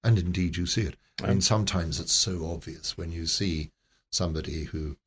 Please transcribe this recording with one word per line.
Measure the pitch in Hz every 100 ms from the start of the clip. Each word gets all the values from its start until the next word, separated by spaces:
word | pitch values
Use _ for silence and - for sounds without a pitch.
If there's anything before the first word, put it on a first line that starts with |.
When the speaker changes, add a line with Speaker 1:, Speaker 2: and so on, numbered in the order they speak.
Speaker 1:
And | - 107
indeed, | 87 87 90 85
you | 87
see | -
it. | 98 - _ -
I | -
mean, |
Speaker 2:
Um, | 123
Speaker 1:
sometimes | - 110 101 92 85 -
it's | -
so | - - 90 80
obvious | 82 - 80 - -
when | 85
you | 85 82
see | - 98 80 76 _ _ _ _
somebody | - 90 78 - 78
who | 76 80 76 71